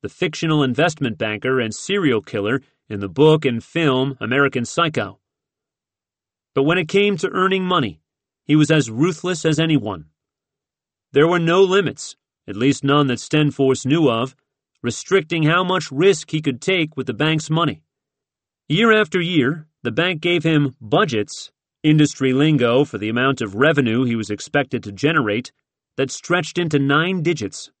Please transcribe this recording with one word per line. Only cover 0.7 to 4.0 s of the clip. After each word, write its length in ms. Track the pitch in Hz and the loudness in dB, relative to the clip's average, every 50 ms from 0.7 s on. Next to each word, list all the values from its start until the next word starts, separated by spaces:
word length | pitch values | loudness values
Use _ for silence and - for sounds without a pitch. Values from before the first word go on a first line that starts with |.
| 123 113 156 175 160 - 143 120 107 - | 0 0 0 0 0 -2 -6 -6 -4 -4
banker 420 | 113 110 107 104 - 127 131 131 | -6 -6 -6 -4 -2 -2 -2 0
and 140 | 120 110 107 | -2 -4 -6
serial 480 | - - - 196 202 185 147 123 110 | -10 -6 -4 -2 0 2 2 0 0
killer 400 | 101 - - 110 98 104 123 139 - _ _ _ _ _ | -2 -4 -6 -4 -2 -2 -2 -4 -4 _ _ _ _ _
in 120 | 110 101 | -8 -8
the 100 | 98 98 | -8 -6
book 360 | 85 - 147 156 156 160 156 | 2 4 6 6 6 4 2
and 180 | 139 120 113 - | -2 -2 -2 -8
film 520 | - - 170 165 147 131 127 | -6 -4 0 0 2 2 2